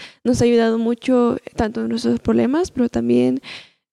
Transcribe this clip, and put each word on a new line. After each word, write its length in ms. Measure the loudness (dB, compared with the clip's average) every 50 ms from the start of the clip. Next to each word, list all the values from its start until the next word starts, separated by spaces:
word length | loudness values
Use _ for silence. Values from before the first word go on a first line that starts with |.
| -20 -20 -18 _ -2
nos 160 | -2 0 2
ha 40 | 4
ayudado 340 | 4 4 4 2 2 0 0
mucho, 580 | 0 -2 -4 -4 -2 0 2 2 2 2 0 -4 -8 -12 -6
tanto 280 | -4 -4 -4 -4 -6 -6
en 60 | -4
nuestros 300 | -4 -4 -2 -2 -2 -2
problemas, 520 | 0 0 0 2 2 2 0 0 -2 -2 -2
pero 160 | -2 -4 -2
también, 520 | -2 -2 0 2 2 2 2 2 0 -2 -6 -10 -20 -20 -20 -20 _ _ _ _